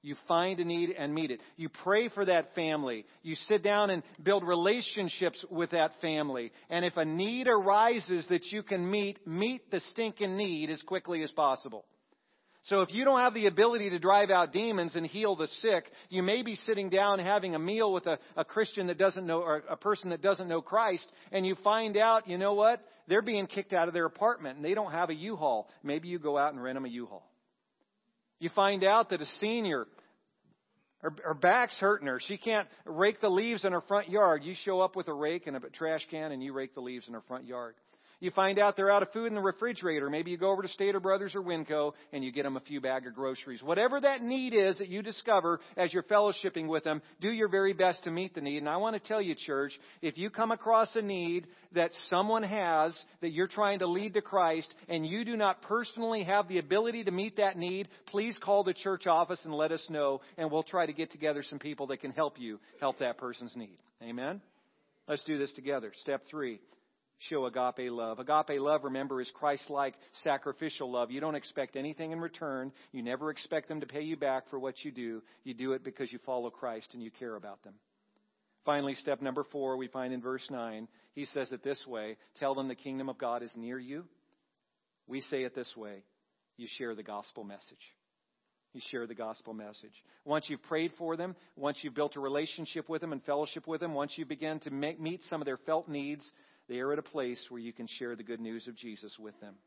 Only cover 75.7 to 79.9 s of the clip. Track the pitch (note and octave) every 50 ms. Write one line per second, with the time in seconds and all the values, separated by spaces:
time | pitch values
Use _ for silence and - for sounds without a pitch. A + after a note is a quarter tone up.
75.7 | C3 C3 - C3+ - - C#3 A#2 B2 A#2+ _ - C3 B2 A#2+ A#2+ - - - B2
76.7 | A2+ A2+ - - - B2 A#2 A2+ _ - B2+ A#2+ A2 G#2 F2+ F2 F#2+ _ _ G#2
77.7 | G2 G#2+ _ _ _ _ _ _ _ _ _ _ _ _ _ _ _ _ _ -
78.7 | D3 C#3+ C#3 C#3 C3+ - - D3+ C#3 A#2+ C#3 C3+ B2+ C#3+ C3+ - - D3 C3+ C3
79.7 | C3 C3 C3 A#2+